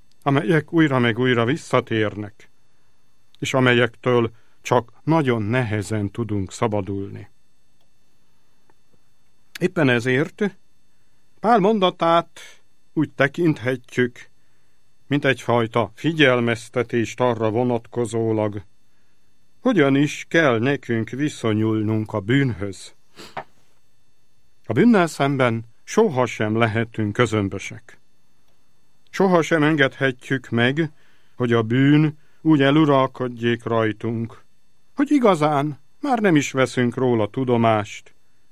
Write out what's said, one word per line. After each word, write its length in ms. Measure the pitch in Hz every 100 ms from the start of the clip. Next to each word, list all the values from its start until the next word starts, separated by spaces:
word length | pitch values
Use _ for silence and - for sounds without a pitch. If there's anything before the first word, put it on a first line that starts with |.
| - -
amelyek 500 | 139 139 202 160 151
újra 260 | 165 156 131
meg 200 | 120 113
újra 260 | 127 117
visszatérnek, 1080 | 117 165 - 127 123 110 104 101 104 - - - - - - - - - - -
és 160 | 143
amelyektől 760 | 135 127 120 120 - 127 120 117 - - -
csak 320 | - 135 - -
nagyon 380 | - 165 135 117
nehezen 680 | 101 127 113 107 98 107 101
tudunk 420 | - 110 104 92
szabadulni. 800 | - 117 104 98 98 98 104 107 - - - - - - - - - - - - - - - - - - - - - - -
Éppen 280 | 180 180 135
ezért 720 | 120 123 127 143 - 208 - - - - - - - - -
Pál 180 | 202 233
mondatát 840 | 190 220 185 180 165 170 170 - - - - - -
úgy 180 | - 147
tekinthetjük, 1160 | - 139 - 170 147 123 131 - - 123 - - - - - - - - - -
mint 180 | 139
egyfajta 680 | 143 123 - 120 113 120 101
figyelmeztetést 1300 | - 147 160 135 123 117 113 - 123 117 120 110 -
arra 300 | 127 110 110
vonatkozólag, 1120 | 110 123 120 - 123 117 113 113 107 107 101 - - - - - - - - - -
hogyan 360 | 254 202 139 135
is 280 | 147 - -
kell 300 | 165 151 113
nekünk 520 | 127 139 - 113 110
viszonyulnunk 1040 | 127 147 - 113 107 110 110 107 110 107
a 80 | 107
bűnhöz. 760 | 98 139 135 85 98 95 - - - - - - - - - - - - - - - - - - -
A 60 |
bűnnel 340 | 113 240 208 165
szemben 580 | - 143 139 123 113 117 -
sohasem 720 | - - 220 127 120 - 107 110
lehetünk 560 | 117 110 113 - 104
közömbösek. 880 | 101 117 110 98 98 - 113 - - - - - - - - - - - - -
Sohasem 520 | - 190 175 151 165
engedhetjük 840 | 147 156 135 - 135 127 - 131 -
meg, 420 | 117 120 147 156 - - - -
hogy 180 | - 123
a 100 | 117
bűn 560 | 110 127 139 147 156 151 - -
úgy 220 | 160 151
eluralkodjék 1000 | 139 151 151 135 131 - 127 120 117 117
rajtunk, 840 | 117 117 110 104 113 117 113 - - - - - -
hogy 160 | - 285
igazán 680 | 294 233 170 151 143 151 139 - -
már 180 | 285 240
nem 180 | 208 151
is 140 | 127
veszünk 440 | 131 127 131 120
róla 340 | 120 127 117 104
tudomást, 840 | - 127 120 113 107 101 - - - - - -